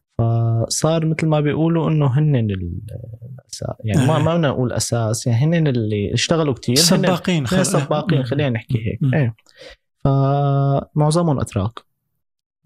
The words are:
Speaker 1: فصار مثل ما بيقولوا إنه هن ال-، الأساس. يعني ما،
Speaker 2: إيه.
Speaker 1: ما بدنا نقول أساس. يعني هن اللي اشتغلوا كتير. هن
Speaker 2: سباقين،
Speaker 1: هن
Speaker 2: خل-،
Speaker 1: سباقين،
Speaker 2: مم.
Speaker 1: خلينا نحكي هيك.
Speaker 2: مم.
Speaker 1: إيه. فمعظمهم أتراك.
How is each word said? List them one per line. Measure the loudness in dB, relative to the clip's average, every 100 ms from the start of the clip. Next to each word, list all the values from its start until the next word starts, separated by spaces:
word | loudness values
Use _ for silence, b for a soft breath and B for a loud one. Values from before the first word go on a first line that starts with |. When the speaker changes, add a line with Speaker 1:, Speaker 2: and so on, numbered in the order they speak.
| _ -2
Speaker 1:
فصار | 0 2 2 0 -2 -2 0 0 0
مثل | 0 0
ما | 2
بيقولوا | 0 0 0 2 2
إنه | 2 2 2
هن | 2 2
ال-، | 0 -2 -6 -8 -10 -14 -14 -16 -16 -18
الأساس. | -18 -12 -10 -8
يعني | -2 0 2
ما، | 2
Speaker 2:
إيه. |
Speaker 1:
ما | 2 2
بدنا | 0
نقول | 0 -2
أساس. | -2 -2 -2 -2 -2 0
يعني | 0 2
هن | 2 2
اللي | 0 0 0 0
اشتغلوا | -2 0 0 0
كتير. | -2 0 2
هن |
Speaker 2:
سباقين، | 2 2 2 0 0 -2
Speaker 1:
هن | 0
Speaker 2:
خل-، | 0 0
Speaker 1:
سباقين، | 0 0 -2 0 -2
Speaker 2:
مم. | 0
Speaker 1:
خلينا | -2 -2
نحكي | -2 -4 -4 -4
هيك. | -2
Speaker 2:
مم. | 0 2
Speaker 1:
إيه. | 0 -2 _ B B B _ _
فمعظمهم | 0 2 2 2 2 2 2 0 -2 0 2 2 2 0
أتراك. | -2 -2 -4 -6 -16 _ _ _ _ _ _ _